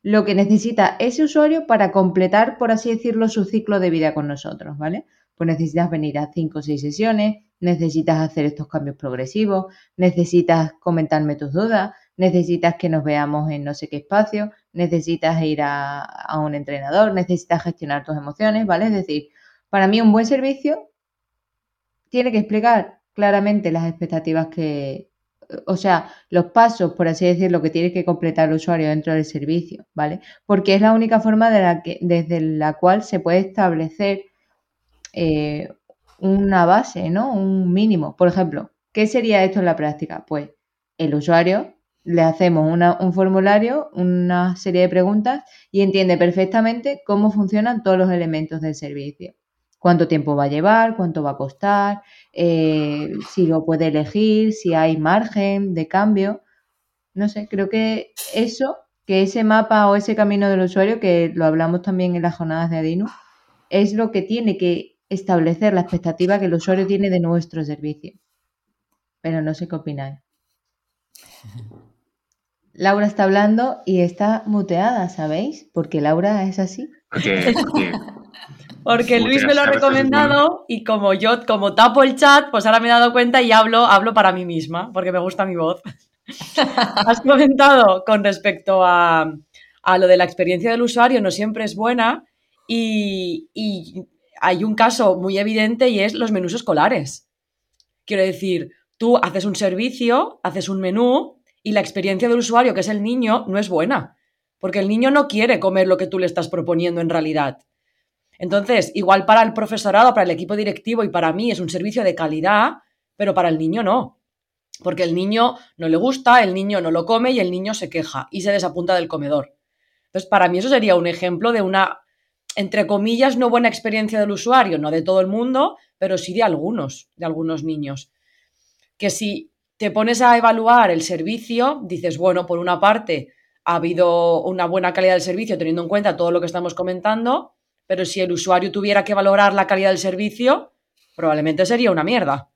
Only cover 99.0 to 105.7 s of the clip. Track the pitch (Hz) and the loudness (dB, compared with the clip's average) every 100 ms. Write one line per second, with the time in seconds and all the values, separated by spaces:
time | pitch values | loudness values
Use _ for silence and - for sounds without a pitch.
99 | 226 240 175 190 196 185 196 180 247 - | 2 2 0 -4 -4 -2 -2 -2 -6 -2
100 | 233 254 440 - 180 196 180 190 185 202 | 0 0 0 -6 -8 -6 -6 -4 -2 0
101 | 247 269 339 _ _ _ 220 208 196 202 | 2 0 -2 _ _ _ -2 -2 -2 -4
102 | 190 185 240 240 233 233 254 190 185 214 | -4 -2 0 0 2 2 2 0 -4 -4
103 | 208 247 226 226 214 196 208 170 165 170 | -4 -2 0 -2 -2 -4 -2 -2 0 -2
104 | - _ _ _ _ _ 185 196 196 220 | -6 _ _ _ _ _ -6 -4 -2 0
105 | 262 285 285 208 240 233 190 | 2 2 0 0 0 0 0